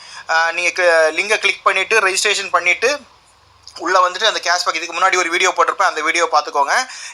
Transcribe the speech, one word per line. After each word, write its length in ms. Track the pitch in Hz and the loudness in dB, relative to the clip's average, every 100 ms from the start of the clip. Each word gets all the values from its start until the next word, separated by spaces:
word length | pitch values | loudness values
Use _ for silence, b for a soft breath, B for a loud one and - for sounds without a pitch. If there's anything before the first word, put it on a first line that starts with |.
| B B B | B B B
ஆ, 220 | 165 165 | 0 0
நீங்க 180 | 170 175 | 0 -2
க-, 420 | 170 180 165 156 | 2 4 4 4
லிங்கை 260 | 160 196 208 | 0 -2 0
கிளிக் 260 | 202 - | -2 -2
பண்ணிட்டு 360 | 208 190 185 220 | -2 0 0 0
ரெஜிஸ்ட்ரேஷன் 500 | 196 190 214 190 190 | 0 0 -2 -2 -2
பண்ணிட்டு 480 | 175 175 175 233 285 - _ _ _ _ _ - - | -2 0 0 0 -2 -8 _ _ _ _ _ -20 -10
உள்ள 300 | 170 190 180 | 0 2 2
வந்துட்டு 160 | 185 | 2
அந்த 160 | 214 170 | -2 0
கேஷ்பேக், 320 | 170 175 196 | -2 -2 -2
இதுக்கு 200 | 165 170 165 | -4 -6 0
முன்னாடி 180 | 185 180 | 0 2
ஒரு 140 | 170 | 0
வீடியோ 200 | 170 180 | 0 0
போட்டிருப்பேன், 320 | 180 165 156 | 2 0 2
அந்த 180 | 185 156 | 0 0
வீடியோ 280 | 156 165 165 | -2 0 2
பார்த்துக்கோங்க, 540 | 151 147 147 139 208 254 B B | 0 0 0 0 0 -2 B B